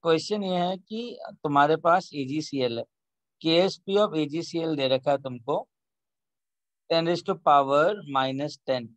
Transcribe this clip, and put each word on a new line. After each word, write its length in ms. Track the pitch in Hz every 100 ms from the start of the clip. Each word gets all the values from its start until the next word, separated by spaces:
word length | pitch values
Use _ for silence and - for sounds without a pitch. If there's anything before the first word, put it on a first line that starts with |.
Question 400 | 170 160 - 208
ये 160 | 196 180
है 180 | 175 190
कि 400 | _ 220 240 - -
तुम्हारे 460 | - 156 143 147 160
पास 340 | 165 180 -
एजीसीएल 640 | 147 131 151 151 139 123 117
है, 60 | 117 _ _ _ _ _
केएसपी 540 | 160 165 185 - -
of 220 | 196 208 156
एजीसीएल 600 | 147 156 165 165 160 147
दे 120 | 131
रखा 220 | 131 139
है 80 | 139
तुमको, 500 | 139 123 117 165 254 _ _ _ _ _ _ _ _ _ _ _ _
ten 160 | 165 165
raise 220 | 170 185
to 120 | 170 -
power 460 | 143 135 143 165 220 151 135
minus 420 | 131 135 143 - -
ten। 200 | 127 113